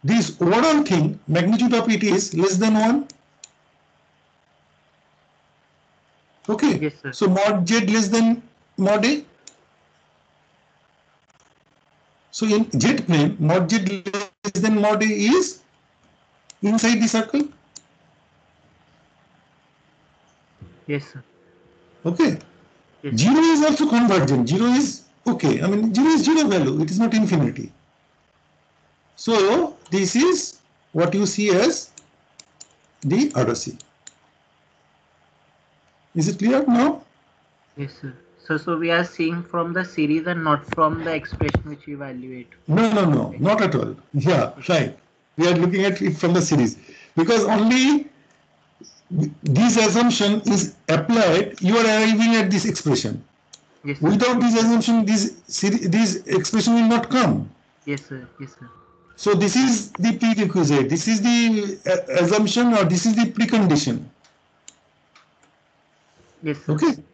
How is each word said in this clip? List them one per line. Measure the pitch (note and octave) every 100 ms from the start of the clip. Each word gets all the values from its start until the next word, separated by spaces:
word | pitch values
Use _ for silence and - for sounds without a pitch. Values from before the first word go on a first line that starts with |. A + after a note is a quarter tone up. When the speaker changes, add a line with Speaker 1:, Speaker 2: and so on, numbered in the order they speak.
Speaker 1:
This | C#3 A3+ D#3 -
overall | F3 A3 D#4 D4
thing, | - F3+ D3+ - -
magnitude | D#3+ F3+ A3+ A#3+
of | A#3 -
it | G#3
is | G#3 F#3+ -
less | D#3+ F#3+ F#3+
than | A3
one. | G#3+ A3 C#4 C#4+ - _ _ - _ _ _ _ _ _ _ _ _ _ _ _ _ _ _ _ _ _ _ _ _ _ _ _ _ _ _ _ _ -
Okay. | G#3+ D4 E3+
Speaker 2:
Yes, | D3+ -
sir. | C#3
Speaker 1:
So | B2+ G3
mod | F#3 G#3 G#3 F3
Z | A3+ F#3+
less | A3 G3+
than | A3+ A3+ A#3 - _ _ -
mod | F#3+ G#3 A3
A. | D4 - _ - _ _ _ _ _ _ _ _ _ _ _ _ _ _ _ _ _ _ _ _ _ _ _ _ _ _ _ _
So | - A3
in | G#3 A3+ C3+
Z | A2+ -
plane, | - E3 D3 -
mod | D3+ F3+ E3+
Z | A3 F#3+ G3 F3+
less | G3+ G3+ _ - F#3 G#3+
than | G#3+
mod | G#3 G#3
A | A3
is | G#3+ G#3 F4 - - _ _ _ _ _ _ _ _ _ -
inside | G3 A3 A3+ A#3
the | A3+
circle. | A3+ A3 C#4+ D4 - _ - _ _ _ _ _ _ _ _ _ _ _ _ _ _ _ _ _ _ _ _ _ _ _ _ _ _ _ _ - - -
Speaker 2:
Yes, | C#3+ C#3+
sir. | C3+ - _ _ _ _ _ _ _ E3
Speaker 1:
Okay. | E3+ D#4 - - _ _ _ _ _
Speaker 2:
Yes. | D3 A2+
Speaker 1:
Zero | F3+ D4 E4 D#4+
is |
also | D4+ D4 D#4
convergent. | A#3 A#3+ F#3+ D3+ C3+ A#2+
Zero | F3+ A#3+
is | B3 D4 - _ _ -
okay. | - D3 A#2+
I | E3
mean, | G3+ A3+
zero | G#3 D4
is | D#4+ F#3+
zero | D#4+ C#4+
value. | F#3+ C3+ D3
It | D#3
is | F3+
not | A3+
infinity. | A3+ G3 E3+ A#2+ - - _ _ _ _ _ _ _ _ _ _ _ _ _ _ _
So | - A3+ G3 C4+ E4 - -
this | F3+ F#3+ A#3
is | E4 F#4 - - _ _ _
what | D#3 F3
you | F#3+ G3+
see | - G#3
as | F3+ B3+ - - - _ _ _ _ - _ - _ _ _
the | C#3+ F#3 C#4+ -
order | A#2+ A#2
C. | - - - _ - _ _ _ _ _ _ _ _ _ _ _ _ _ _ _ _ _ _ _ _ E3+
Is | D#3+
it | -
clear | G#3+ C4 C#4
now? | A#3+ C#4+ D4 - _ _ _ _ _ _ -
Speaker 2:
Yes, | C#3 -
sir. | C#3 B2+ _ _ -
So, | D#3
so | D3 D#3+
we | E3+
are | E3+ F3
seeing | - E3 E3+
from | E3+ E3+ E3+
the | F3 F3+
series | - D3+ D#3 E3
and | F3
not | D#3+ D3 - -
from | D#3 D#3+ E3
the |
expression | D#3 - - D3+ C#3+ D3+
which | C#3+ -
we |
evaluate. | C#3+ C#3 B2+ B2+ B2+ A#2+ _ -
Speaker 1:
No, | E3 A3+
no, | G#3+ F3+
no, | D3 G#2+ -
not | D#3 G#3+
at | G3 D3
all. | G#2+ - _
Yeah, | D3 C#3 D#3+ - - C3+
right. | F3 A2+ - _ _ _ -
We | E3+
are | E3+
looking | F3+ F#3+ G3
at | F#3
it | G3 D#3
from | F3
the | F3
series | E3+ D3 A#2 - - - - -
because | E3 A3+ G#3
only | A3 A3 B3+ C4 D4 - _ _ _ _ _ _ _ - _ _ E3+ D3+ -
this | D#3 C#3 A#3 G#3+
assumption | G#3+ G3+ A#3+ - G3+ G#3+
is | G#3 G#3 - - -
applied. | D#3 - A#3 G3 E3 G3+ -
You | F3+ A3+
are | A3+
arriving | G#3+ A3 A3 A3+ A3+
at | G3
this | F#3+ A3
expression. | E3+ D#3 B2+ A2+ - - _ _ - _ _ C#3+
Speaker 2:
Yes, | C#3+
sir. | D3+
Speaker 1:
Without | G#3 B3 B3
this | A#3+ A3+
assumption, | A3+ A#3 A3+ A3+ G#3
this | A3 G#3 - _
seri-, | - G3 G#3 F#3
this | F#3+ A3 - -
expression | F#3 F#3 A3 G#3+
will | A#3 A3+
not | A#3 -
come. | B3+ G#3+ - G2+ - _ _ -
Speaker 2:
Yes, | C#3+ -
sir. | C3+ B2 _
Yes, | C#3 -
sir. | A#2+ - _ _ _ -
Speaker 1:
So | -
this | G3+ G3+ B3
is | C4 A3+ -
the | - G3+ -
prerequisite. | A3+ A3 G3+ F#3 D3+ C#3+ C3
This | E3 A3
is | A3
the, | A3 A#3+ A#3 G#3+ G3+ F#3+ -
uh, | F3+ - F3+
assumption, | E3+ G#3+ G#3+ A#3+ A#3+
or | A3 F3+
this | F3+ A3+
is | G#3+
the | -
precondition. | - A3+ A3+ F#3+ D3 C3+ A2+ - _ _ _ _ _ - _ _ _ _ _ _ _ _ _ _ _ _ _ _ _ _ _
Speaker 2:
Yes, | D#3 D3 -
sir. |
Speaker 1:
Okay. | D#3 E4 A3+ -